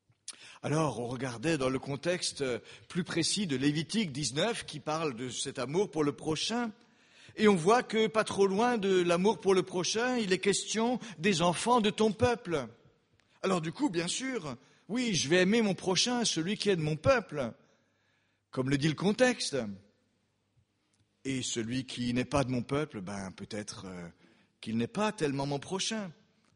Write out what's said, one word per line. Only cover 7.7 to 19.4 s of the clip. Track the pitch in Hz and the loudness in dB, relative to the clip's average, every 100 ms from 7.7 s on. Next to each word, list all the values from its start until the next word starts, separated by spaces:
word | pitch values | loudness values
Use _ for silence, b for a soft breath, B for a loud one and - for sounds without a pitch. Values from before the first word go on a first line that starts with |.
| 247 | 4
que | 240 220 220 | 4 2 2
pas | 220 | 2
trop | - 196 196 | 0 2 2
loin | 190 240 240 | 4 2 2
de | 196 185 | 2 4
l'amour | 175 170 196 180 | 4 4 4 2
pour | 185 | 4
le | 190 | 4
prochain, | - 180 160 214 247 247 | 2 -2 -2 0 0 0
il | 196 | 0
est | 180 | 0
question | 202 190 - 214 233 254 B 170 | 2 0 0 -2 0 -2 B -2
des | 196 165 | 2 4
enfants | 170 - 226 247 | 4 2 2 4
de | 208 | 4
ton | - 220 | 2 2
peuple. | - 247 233 175 156 117 - _ _ _ _ b b | 4 2 2 -2 -4 -4 -10 _ _ _ _ b b
Alors | 190 180 | -2 0
du | 160 | -2
coup, | - 277 | -2 -2
bien | 170 170 | 0 -4
sûr, | - 262 247 151 117 b b b | -4 -4 -6 -6 -12 b b b
oui, | 233 240 | -4 0
je | 165 135 | 0 4
vais | 180 | 4
aimer | 185 233 | 6 4
mon | 214 | 4
prochain, | 180 180 185 240 247 226 | 2 0 0 0 0 0
celui | 165 165 214 | 0 -2 0
qui | 202 | 0
est | 185 | 2
de | |
mon | 151 156 | 0 0
peuple, | 269 254 180 147 120 - _ b b b b b b b b | 2 2 2 -4 -6 -8 _ b b b b b b b b
comme | - 131 | -4 0
le | 139 | 2
dit | 156 | 2
le | |
contexte. | 143 185 214 254 240 | 0 0 4 2 2